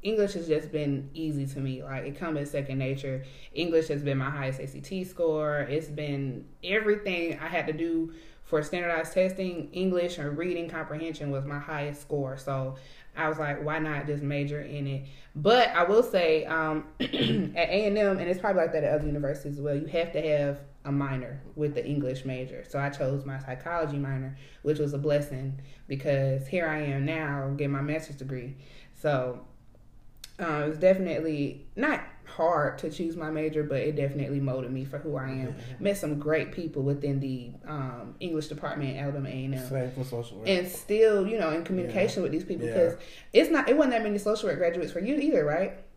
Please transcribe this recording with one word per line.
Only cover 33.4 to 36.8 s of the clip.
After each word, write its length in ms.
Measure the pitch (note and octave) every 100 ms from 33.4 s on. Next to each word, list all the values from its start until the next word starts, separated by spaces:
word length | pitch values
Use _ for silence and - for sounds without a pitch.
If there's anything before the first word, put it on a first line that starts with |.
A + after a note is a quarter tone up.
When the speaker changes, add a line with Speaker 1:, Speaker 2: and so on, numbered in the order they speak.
| D#3 D#3
Speaker 1:
but 140 | D3 C3+
it 160 | B2 D3+
definitely 460 | C#3 C#3 C3 C#3
molded 280 | C3+ B2+ B2
me 140 | C3
for 140 | C3+ D3
who 160 | D#3 C#3+
I 140 | C3
am. 180 | C3 C3
Speaker 2:
Mm-hmm. 300 | C#3 - C3 G3
Speaker 1:
Met 100 | G3
some 220 | D3+ D3
great 320 | D3 D#3 -
people 320 | - E3 D3